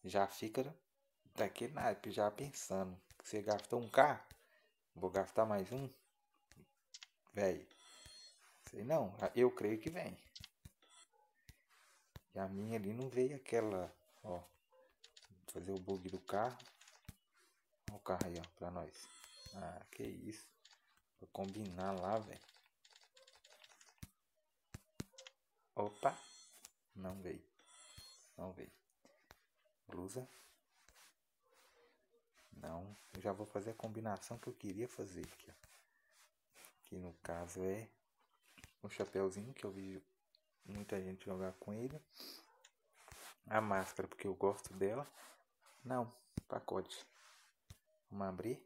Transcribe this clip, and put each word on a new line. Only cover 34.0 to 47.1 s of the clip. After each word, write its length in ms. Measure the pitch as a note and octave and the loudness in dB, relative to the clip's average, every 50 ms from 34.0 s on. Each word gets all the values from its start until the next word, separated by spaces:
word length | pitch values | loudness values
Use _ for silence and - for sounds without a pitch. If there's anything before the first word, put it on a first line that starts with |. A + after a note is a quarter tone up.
| A2 A2 G2+ F#2+ - - A#2+ A2+ | -2 -2 -2 -4 -4 -10 -10 -8
que 80 | - | -8
eu 60 | B2+ A#2+ | -10 -10
queria 340 | - - G2+ F#2 G2+ B2 | -6 -6 -6 -4 -4 -4
fazer 380 | B2 - - F#2+ G2+ F2+ F2 E2 | -6 -4 -8 -8 -6 -6 -8 -8
aqui, 260 | - - - - - | -8 -12 -18 -20 -20
ó. 20 | - - - - - - _ _ _ _ _ _ - - - _ _ _ _ _ _ - - - _ _ - | -20 -20 -20 -20 -20 -20 _ _ _ _ _ _ -20 -20 -20 _ _ _ _ _ _ -20 -20 -20 _ _ -14
Que 100 | - G2 | -10 -8
no 160 | F#2 F2+ F2 E2+ - | -8 -8 -8 -10 -8
caso 420 | - - E2+ E2+ F2 E2+ - F#2+ F#2 | -6 -4 -4 -4 -4 -6 -4 0 0
é 240 | F#2+ F#2+ G#2+ A2+ - - _ _ _ _ _ _ _ _ _ _ - - - - - _ _ | 0 0 0 -4 -10 -16 _ _ _ _ _ _ _ _ _ _ -20 -20 -20 -20 -20 _ _
o 80 | - G2+ | -10 -10
chapéuzinho, 640 | - - G#2 - - F#2+ G2 F#2+ F#2 G2 G#2 B2 C#3 | -2 -2 -2 0 2 2 4 4 2 0 -6 -8 -8
que 120 | - - | -6 -6
eu 60 | G#2 | -6
vi 320 | G2 G2 F#2+ F#2+ F#2+ F#2+ - _ _ _ _ _ _ _ _ _ _ _ - | -6 -6 -6 -6 -8 -10 -12 _ _ _ _ _ _ _ _ _ _ _ -14
muita 360 | F#2+ G2 G#2 G2+ - G#2 G2 | -10 -8 -8 -4 -2 -2 -2
gente 240 | F#2+ F#2+ F#2 F#2+ - | -2 -4 -6 -8 -6
jogar 280 | G#2 F#2+ F#2 F#2+ F#2 F#2 | -6 -4 -2 -2 -4 -4
com 200 | - - - G#2 | -6 -8 -6 -4
ele. 260 | A2 A#2+ C3+ D3 D3+ - _ - - - - - - - - - - - - _ _ _ _ _ - - - - - - - - _ _ | -4 -4 -4 -6 -8 -12 _ -14 -12 -12 -12 -12 -14 -16 -20 -20 -20 -20 -20 _ _ _ _ _ -20 -20 -18 -16 -14 -14 -16 -16 _ _
A 140 | - - A2 | 4 4 4
máscara, 460 | A2 G#2 G2 F#2+ F#2 - - - F#2+ | 6 6 4 4 2 0 -2 -4 -4
porque 200 | - - - - | -4 -6 -4 -4
eu 80 | G2+ F#2 | -4 0
gosto 380 | F#2 G2 G2 G2 - - - F#2 | 4 4 4 4 2 -6 -12 0
dela. 340 | F#2+ G2 G2 A2 C3 D3 - - - - - - - _ _ _ _ - - - - - | 2 2 2 2 0 -4 -8 -12 -18 -18 -18 -20 -20 _ _ _ _ -20 -20 -20 -16 -6
Não, 280 | A#2+ B2+ B2+ A#2+ A#2 - - - - _ - - | -2 0 0 0 0 -4 -16 -20 -8 _ -8 -4
pacote. 580 | _ - A2+ - - F#2+ F#2+ F#2 - - - - - | _ -4 -2 0 0 0 0 0 -2 -8 -12 -12 -16